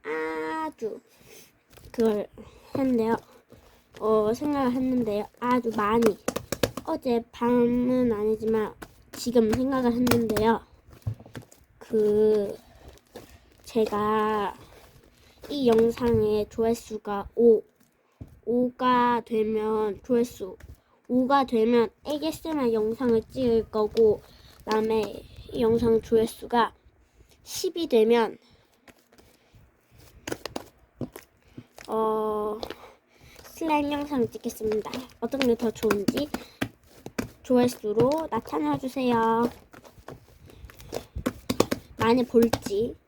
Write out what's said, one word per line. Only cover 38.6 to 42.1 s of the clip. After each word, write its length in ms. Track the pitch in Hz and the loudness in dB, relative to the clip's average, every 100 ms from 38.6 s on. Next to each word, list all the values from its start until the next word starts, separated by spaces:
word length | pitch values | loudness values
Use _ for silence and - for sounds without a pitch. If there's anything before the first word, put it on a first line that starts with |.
| 302 277 262 269 254 233 226 226 233 - - - - - - - - - - - - - - - - - - - - - - - - - | -2 -2 -4 -2 0 2 2 2 0 -4 -20 -20 -20 -20 -20 -20 -20 -20 -20 -20 -20 -20 -10 -10 -10 -8 -8 -8 -10 -4 -2 -4 -10 -2
많이 260 | 226 | 2